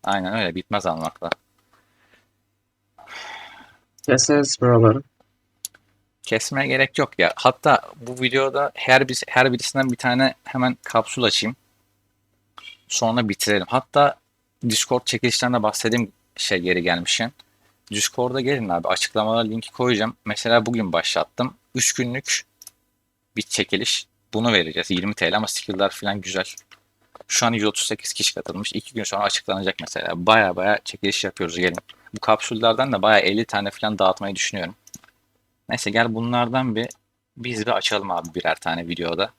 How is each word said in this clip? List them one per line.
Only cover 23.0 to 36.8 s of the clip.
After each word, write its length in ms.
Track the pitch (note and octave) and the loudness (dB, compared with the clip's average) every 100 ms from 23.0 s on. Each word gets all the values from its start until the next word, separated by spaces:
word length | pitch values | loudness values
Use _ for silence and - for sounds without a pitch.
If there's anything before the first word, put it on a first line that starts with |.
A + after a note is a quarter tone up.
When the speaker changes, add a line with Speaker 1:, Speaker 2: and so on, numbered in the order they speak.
| _ _ _ - | _ _ _ -10
Speaker 1:
bir 60 | |
çekiliş. 640 | - - G2+ G2 - - - _ _ | -6 -4 -2 -2 -2 -4 -6 _ _
Bunu 180 | G#2+ A#2 | -2 2
vereceğiz. 380 | G#2 D#2+ E2+ E2 | 2 2 -4 -2
Yirmi 240 | F2+ F#2+ | -2 -2
T 180 | G#2 E2+ | -2 0
L 40 | G#2 | 0
ama 100 | G#2+ | -2
sticker'lar 440 | - - F#2+ G2 | -6 -6 -2 -2
falan 300 | - G#2 G2 | -2 -6 -6
güzel. 240 | F#2 F#2 F#2+ - _ - _ _ _ - - | -6 -6 -6 -10 _ -20 _ _ _ -20 -4
Şu 180 | - A#2 | 0 2
an 60 | |
yüz 120 | A#2 | 2
otuz 220 | G#2 - - | 0 0 -4
sekiz 260 | A2 - | -4 -6
kişi 220 | - - | -2 -2
katılmış. 380 | - - F2 G#2+ | -4 -10 -8 -6
İki 220 | G#2 - | -8 -8
gün 100 | A#2 | -8
sonra 180 | G2+ G2 | -4 0
açıklanacak 520 | G2+ - - F#2+ F#2+ - | 0 0 -2 -2 -2 -4
mesela. 460 | - - E2+ F2 F2+ | -8 -6 -6 0 4
Baya 300 | A2 G2 F2+ | 6 6 2
baya 220 | F#2+ G#2 | 0 0
çekiliş 400 | - - G2 - | -2 -4 -2 -2
yapıyoruz. 320 | G2 - F2+ E2+ | -4 -4 -6 0
Gelin. 220 | F2+ E2 - - - | 0 -2 -12 -20 -18
Bu 60 | - | -6
kapsüllerden 720 | - G#2+ - A2+ A2+ A2+ C3+ | 0 0 0 0 2 2 0
de 100 | G#2+ | 2
baya 160 | G#2 G#2 | 6 6
elli 260 | F#2 G#2 | 6 0
tane 260 | A2+ G#2 G2+ | -2 -4 -4
falan 280 | - G#2+ G#2 | -4 -6 2
dağıtmayı 360 | F#2+ F#2 G2 | 2 2 -6
düşünüyorum. 400 | F#2 - G2+ F2 G#2 _ - _ _ _ _ _ _ - | -4 -6 -4 -8 -10 _ -20 _ _ _ _ _ _ -8
Neyse 220 | A2+ G#2 | -6 -2
gel 240 | G#2+ A#2 | 0 0
bunlardan 600 | A2 A#2 B2 A#2+ C3 C3 | -2 -2 0 0 -2 -2
bir, 120 | A2 | -4